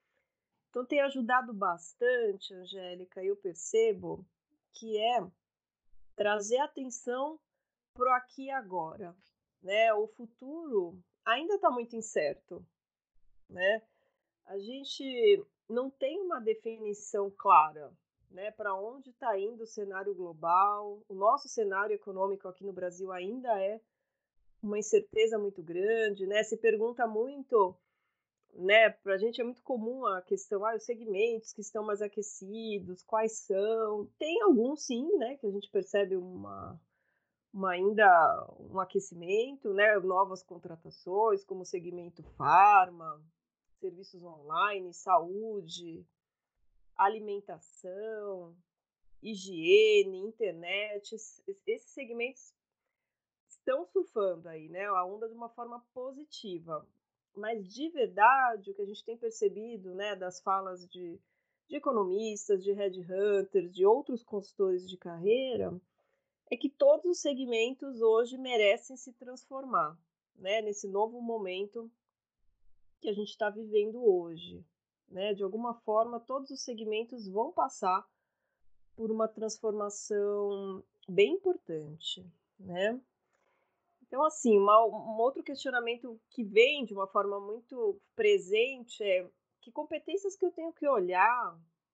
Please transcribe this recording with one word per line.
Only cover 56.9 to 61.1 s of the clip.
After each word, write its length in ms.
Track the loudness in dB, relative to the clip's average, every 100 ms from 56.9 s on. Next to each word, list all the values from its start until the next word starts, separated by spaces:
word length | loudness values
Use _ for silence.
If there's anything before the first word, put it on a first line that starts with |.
| _ _ _ _ -10
Mas, 320 | -8 -6 -8
de 220 | -8 -6
verdade, 800 | -2 -2 6 6 8 4 -2 -8
o 20 |
que 80 | -8
a 40 | -8
gente 180 | -10
tem 140 | -12 -8
percebido, 760 | -8 0 0 0 -10 -12 -12
né, 220 | -8 -8 -6
das 240 | -8 -8
falas 460 | -2 -2 -2 -10 -14
de, 320 | -14 -14